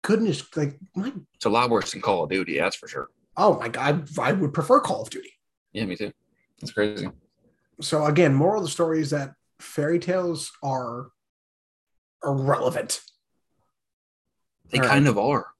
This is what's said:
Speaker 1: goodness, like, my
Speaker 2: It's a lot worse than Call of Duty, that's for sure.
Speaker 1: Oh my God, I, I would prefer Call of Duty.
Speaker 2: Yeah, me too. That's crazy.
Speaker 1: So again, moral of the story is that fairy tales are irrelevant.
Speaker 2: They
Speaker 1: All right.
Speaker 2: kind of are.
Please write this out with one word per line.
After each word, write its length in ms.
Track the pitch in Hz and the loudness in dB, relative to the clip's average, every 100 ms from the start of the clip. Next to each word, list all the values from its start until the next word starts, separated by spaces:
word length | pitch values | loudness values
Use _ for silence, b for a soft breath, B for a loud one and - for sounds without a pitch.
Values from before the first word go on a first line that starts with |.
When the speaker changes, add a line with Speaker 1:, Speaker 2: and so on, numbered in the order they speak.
Speaker 1:
goodness, 400 | - 208 220 139 - - | 2 2 2 -2 -6 -4
like, 220 | 143 - - 175 | -4 -6 -12 -8
my 160 | 226 226 - | -8 -10 -18
Speaker 2:
It's 120 | _ 110 | _ 0
a 40 | |
lot 200 | 110 123 | 2 2
worse 200 | 110 - | 0 -2
than 100 | 101 | -4
Call 220 | - 95 76 | -2 0 0
of 40 | |
Duty, 300 | 95 85 71 | -2 -2 -2
that's 160 | 92 - | -2 -4
for 120 | - | -12
sure. 220 | 69 - _ _ - | -12 -12 _ _ 2
Speaker 1:
Oh 220 | 202 147 | 2 2
my 80 | 120 | -2
God, 380 | 117 139 160 139 - | -2 0 0 -4 -4
I, 100 | 120 | -2
I 20 | |
would 200 | 196 147 | 0 0
prefer 260 | - - 269 | -2 4 4
Call 220 | - - | 4 -4
of 80 | - | -6
Duty. 220 | - - _ _ _ _ | -12 -16 _ _ _ _
Speaker 2:
Yeah, 140 | 104 104 | -6 -6
me 100 | 90 | -4
too. 160 | 104 - _ _ _ _ | -8 -10 _ _ _ _
That's 100 | 143 | -8
crazy. 380 | - 104 104 95 - _ _ _ _ _ - | -2 -2 -2 -10 -12 _ _ _ _ _ -12
Speaker 1:
So 240 | 151 156 151 | -2 0 2
again, 300 | 151 165 135 | 6 6 6
moral 240 | 165 214 | 4 2
of 40 | 165 | -2
the 60 | |
story 300 | - 165 160 | 0 0 0
is 80 | 147 | 0
that 240 | 147 135 - _ _ | -4 -4 -14 _ _
fairy 380 | - - 147 170 | -10 -4 0 0
tales 540 | 170 185 175 156 - - | 0 -2 -2 -4 -8 -8
are 460 | 139 131 120 120 139 _ _ _ _ _ _ _ _ _ _ _ | -4 -4 -4 -10 -12 _ _ _ _ _ _ _ _ _ _ _
irrelevant. 800 | 139 139 135 147 165 156 - - - _ _ _ _ _ _ _ _ _ _ _ _ _ _ _ _ | -2 0 2 2 2 -2 -6 -8 -10 _ _ _ _ _ _ _ _ _ _ _ _ _ _ _ _
Speaker 2:
They 80 | 131 | 0
Speaker 1:
All 60 | |
right. 60 | 127 | 4
Speaker 2:
kind 160 | 135 143 | 6 6
of 100 | 101 | 4
are. 300 | 113 135 - | 2 0 -4